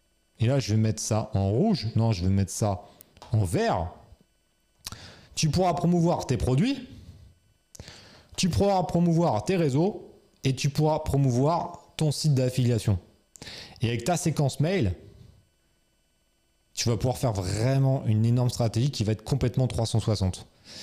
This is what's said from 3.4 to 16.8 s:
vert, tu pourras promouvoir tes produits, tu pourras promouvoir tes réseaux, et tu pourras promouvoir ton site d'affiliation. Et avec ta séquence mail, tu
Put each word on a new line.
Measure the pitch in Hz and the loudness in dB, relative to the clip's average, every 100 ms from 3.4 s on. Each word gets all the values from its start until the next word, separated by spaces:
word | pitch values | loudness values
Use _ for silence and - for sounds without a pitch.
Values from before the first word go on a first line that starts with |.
vert, | 95 131 226 110 85 - - - _ _ _ _ _ _ - - - - - | 0 0 0 0 -4 -8 -20 -20 _ _ _ _ _ _ -16 -16 -18 -20 -14
tu | - 160 | -4 0
pourras | 139 180 | 2 2
promouvoir | 151 165 175 165 131 - | 2 2 2 2 0 -2
tes | 123 | -2
produits, | 120 131 240 277 - - - - - _ _ _ _ - - - - - - - | 2 2 2 -2 -8 -18 -20 -20 -20 _ _ _ _ -20 -20 -20 -20 -20 -18 -4
tu | 185 | -2
pourras | - 202 190 | 0 2 2
promouvoir | 175 170 175 165 170 107 | 0 2 2 4 2 0
tes | - 185 | 0 0
réseaux, | 156 131 185 - - - _ _ | 2 2 0 -2 -14 -20 _ _
et | 135 | -4
tu | 127 143 | -2 -2
pourras | 147 151 151 | 0 0 0
promouvoir | 151 139 139 120 143 165 - - - - | 0 2 2 2 2 0 -4 -10 -16 -4
ton | 156 | -2
site | - 156 | 0 2
d'affiliation. | 131 127 127 120 117 - 92 - _ _ - - - - - | 2 2 2 2 2 2 0 -2 _ _ -20 -18 -18 -18 -6
Et | 113 | -4
avec | 120 | -2
ta | - 170 | -2 0
séquence | 170 151 143 - | 0 0 -2 0
mail, | 151 196 104 85 - - - - _ _ _ _ _ _ _ _ _ _ _ _ _ | 0 2 0 -2 -10 -20 -20 -20 _ _ _ _ _ _ _ _ _ _ _ _ _
tu | - | -4